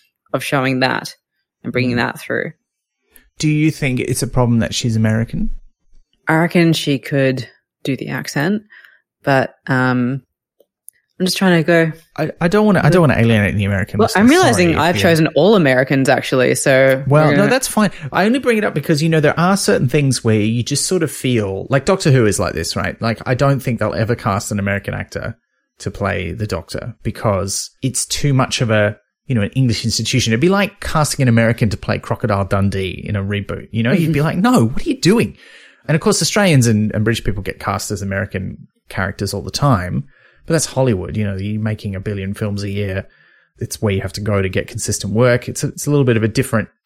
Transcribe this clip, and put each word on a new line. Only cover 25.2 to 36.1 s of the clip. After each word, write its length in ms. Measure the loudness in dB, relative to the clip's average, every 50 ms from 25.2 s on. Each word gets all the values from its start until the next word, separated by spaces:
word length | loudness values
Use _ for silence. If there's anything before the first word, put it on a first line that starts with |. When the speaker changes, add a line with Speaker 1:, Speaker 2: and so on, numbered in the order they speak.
| -8 -8 -10 -12 _ _ _ _ _ _ _ _
Speaker 2:
to 100 | -10 -10
play 440 | -6 -4 -4 -4 -2 -4 -4 -6 -6
the 120 | -6 -6
Doctor 500 | -6 -6 -8 -8 -8 -10 -10 -10 -10 -12 -8
because 720 | -8 -8 -6 -2 -2 0 0 0 -2 -4 -6 -8 -8 -10 -10 _
it's 240 | -6 -4 -4 -4 -6
too 260 | -4 -4 -2 0 2 2
much 280 | 2 0 0 -2 -2
of 80 | 0 0
a, 260 | 2 2 2 0 -2 -4 _ _ _ _ _
you 80 | -4 -2
know, 80 | -2
an 100 | -2 0 0
English 300 | 0 0 2 0 0 -2
institution. 480 | -2 -2 -2 -2 -2 0 0 0 2 2
It'd 60 | 2
be 100 | 2 2
like 320 | 2 2 0 -2 -4 -8
casting 420 | -8 -4 -2 0 0 0 0 0 2
an 60 | 4
American 400 | 4 4 4 4 2 2 0 0
to 60 | -2 -2
play 200 | -4 -4 -4 -4
Crocodile 480 | -4 -6 -4 -4 -2 0 0 0 0
Dundee 580 | 0 0 0 0 0 0 -2 -4 -6 -8 -8 -8 -6
in 80 | -6
a 80 | -4 -4
reboot. 460 | -4 -4 -4 -4 -6 -8 -10 -10 -8
You 100 | -4 -2
know, 100 | 0 2
you'd 220 | 2 2 2 0 0
be 60 | 0
Speaker 1:
Mm-hmm. 40 | 0 0
Speaker 2:
like, 100 | 0 0
"No, 300 | 2 4 4 4 2 2
what 180 | 0 -2 -2
are 40 | -2
you 100 | -2 0
doing?" 340 | 2 4 4 4 2 0 -4 -10 -20 -20 -20 -20 -20 -20 -20 _ _ -2
And 80 | -2
of 60 | 0
course, 200 | 2 2